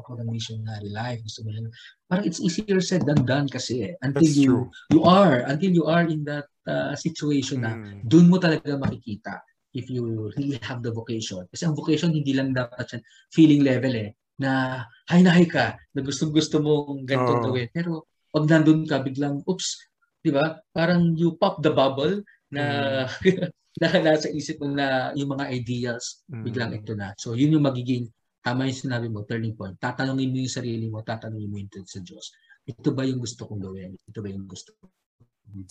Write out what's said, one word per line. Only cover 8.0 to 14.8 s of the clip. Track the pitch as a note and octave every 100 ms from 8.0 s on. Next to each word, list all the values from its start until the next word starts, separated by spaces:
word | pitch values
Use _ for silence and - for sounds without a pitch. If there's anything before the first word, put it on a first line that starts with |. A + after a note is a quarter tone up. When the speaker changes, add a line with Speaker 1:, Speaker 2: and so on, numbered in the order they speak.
| A2+
Speaker 1:
dun | D#3+ F3
mo | F3+
talaga | F3 D#3 C#3 C#3
makikita | C#3 - - G2 - G2 - _ _ C3
if | A#2+
you | B2 A#2 A2 G#2+
really | A#2+ C#3+ B2+ -
have | B2
the | A#2+
vocation. | A2 A2+ A2+ A2 F#2 F2+
Kasi | - E3+
ang | D3
vocation, | - D3+ E3+
hindi | D#3 C3+
lang | C3+ C3+ B2+
dapat | B2 - A#2+ A#2+
yan | - _ _
feeling | - D#3 D3
level, | C#3 B2 C3
eh, | A#2 G#2 - _ -
na | C3+ C3 C3 C3